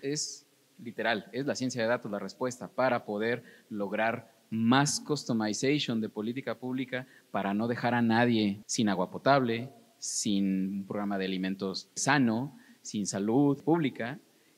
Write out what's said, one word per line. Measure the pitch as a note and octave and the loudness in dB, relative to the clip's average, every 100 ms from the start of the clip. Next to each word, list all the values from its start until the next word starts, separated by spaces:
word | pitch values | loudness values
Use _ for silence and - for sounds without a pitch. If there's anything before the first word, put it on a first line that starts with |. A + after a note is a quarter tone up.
Es | C#3 D3+ - - _ _ _ - | -6 -4 -6 -10 _ _ _ -16
literal, | A#2 G#2+ A2 G#2+ - | -12 -2 0 0 -2
es | B2 C#3 | -6 -2
la | |
ciencia | G#2 B2+ A#2+ | -2 -2 0
de | A2+ | 0
datos | A#2+ A2 | 0 -2
la | G2+ | -6
respuesta | G2 - B2+ - F#2+ | -6 -6 -6 -6 -8
para | - B2+ A#2+ | 0 2 2
poder | - G#2 A2+ A#2+ - - - | -2 -2 0 -2 -6 -20 -10
lograr | G#2+ G2+ G#2+ A2+ A2+ - _ - | -6 -4 0 0 -2 -8 _ -6
más | A2+ A2+ C3 C#3+ - | 0 4 4 4 0
customization | - C#3+ - A2+ G#2+ G2+ C3+ D3 C#3 A2+ | -4 -4 -2 -2 0 0 0 0 0 -4
de | G#2+ | -4
política | G#2+ G#2+ B2+ B2 A2 | -6 -6 -6 -6 -8
pública | B2+ B2+ B2+ B2+ C3 - _ | -6 -6 -4 -6 -10 -18 _
para | G2+ G2 | -4 0
no | G#2 A#2 | 0 0
dejar | A#2+ A#2+ | 0 2
a | A#2+ | 4
nadie | A#2 A2+ A#2+ A2+ G#2 G2+ - | 4 6 6 4 4 0 -4
sin | - G#2+ | 0 2
agua | F#2 F2+ | 2 -2
potable, | F#2 C3 C#3 A#2+ A2+ C3 - - - | 0 4 4 4 -2 -4 -12 -20 -14
sin | - - A2+ G2 G2 F#2+ G2 G2 | -8 -4 0 2 2 2 -2 -4
un | F#2+ | -6
programa | G#2+ G2+ G2 | -6 -4 -4
de | F#2+ | -2
alimentos | F#2 F#2+ G2 G2 F2+ - | -2 -2 -2 -4 -6 -10
sano, | - - C#3+ A#2+ A2 D3 - - - | -4 2 4 4 2 -4 -10 -20 -20
sin | - G#2+ F#2+ | -8 -6 -4
salud | G2 G#2 B2 C#3+ C#3 | -2 2 4 4 2
pública. | - E3+ C3+ - A#2 D3+ _ _ _ | 2 2 0 -4 -8 -10 _ _ _